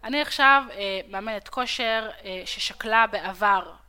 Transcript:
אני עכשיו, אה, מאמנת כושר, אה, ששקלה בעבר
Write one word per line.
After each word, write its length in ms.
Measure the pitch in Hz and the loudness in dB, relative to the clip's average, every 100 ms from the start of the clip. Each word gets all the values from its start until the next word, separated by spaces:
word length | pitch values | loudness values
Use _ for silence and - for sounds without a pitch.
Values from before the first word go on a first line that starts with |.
אני 160 | - 285 | -4 -4
עכשיו, 440 | 294 - 269 277 254 | -4 4 6 6 4
אה, 300 | 196 196 190 - | -8 -6 -6 -6
מאמנת 400 | 196 214 214 - | -8 -8 -10 -8
כושר, 600 | - 247 - 233 220 220 - | -6 -6 -2 -2 -2 -4 -12
אה, 180 | 202 185 | -12 -10
ששקלה 640 | 180 - - - 226 220 226 | -10 -8 -8 -6 2 4 4
בעבר 680 | 208 190 185 208 196 175 - | 2 -6 0 2 2 0 -16